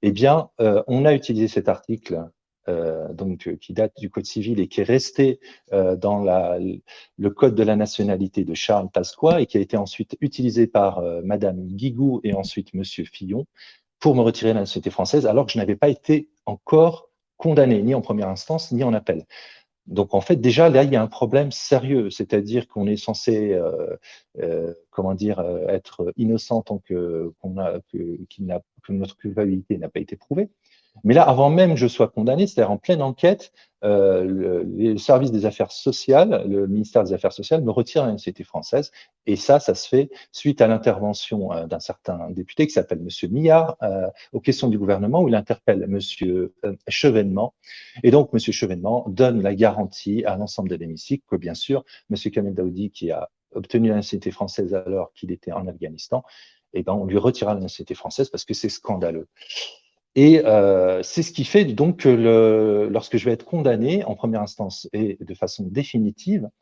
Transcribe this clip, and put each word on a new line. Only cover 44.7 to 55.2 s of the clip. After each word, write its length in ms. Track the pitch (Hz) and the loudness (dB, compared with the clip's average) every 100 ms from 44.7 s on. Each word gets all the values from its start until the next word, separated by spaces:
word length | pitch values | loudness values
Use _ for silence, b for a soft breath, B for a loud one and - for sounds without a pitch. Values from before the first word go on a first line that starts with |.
| 107 | -2
gouvernement, 440 | 98 98 101 151 | 0 0 0 2
où 60 | 165 | 2
il 60 | |
interpelle 500 | 113 104 117 - 98 92 | 2 0 -4 0 0 0
Monsieur, 640 | 98 95 - 95 90 90 _ | -4 -6 -8 -4 -2 -4 _
euh, 120 | 104 98 - | -10 -8 -8
Chevènement. 680 | - 147 113 101 95 117 _ B B B B | 0 2 2 0 -2 -4 _ B B B B
Et 80 | 123 | 4
donc, 200 | 135 143 | 6 4
Monsieur 200 | 117 113 | 0 -2
Chevènement 520 | 104 104 90 92 120 107 | -4 -4 -4 -2 -4 -4
donne 340 | 92 127 120 | 2 2 2
la 140 | 98 98 | -2 2
garantie 680 | 110 104 95 - - 107 | 2 2 -6 -8 -4 -4
à 120 | 107 95 | -2 -4
l'ensemble 320 | 104 - 95 | -8 -6 -6
de 80 | 85 | -6
l'hémicycle 480 | 82 80 - 139 _ | -10 -14 -8 -8 _
que, 60 | 92 | -6
bien 180 | 87 | -6
sûr, 300 | 82 - 139 - b _ | -10 -4 -4 -4 b _
Monsieur 220 | 101 - | -8 -4
Kamel 240 | 113 101 | -4 -4
Daoudi, 360 | 95 92 90 101 | -4 -6 -6 -8
qui 200 | - 85 | -8 -8
a 200 | 80 80 _ _ | -6 -8 _ _
obtenu 360 | - 101 120 113 | -14 -4 0 2
la 80 | 107 | 0
nationalité 340 | 101 101 98 | -2 -6 -8
française 440 | 95 98 - 95 | -8 -8 -6 -4
alors 380 | 95 92 95 87 | -4 -4 -6 -6
qu'il 200 | _ | _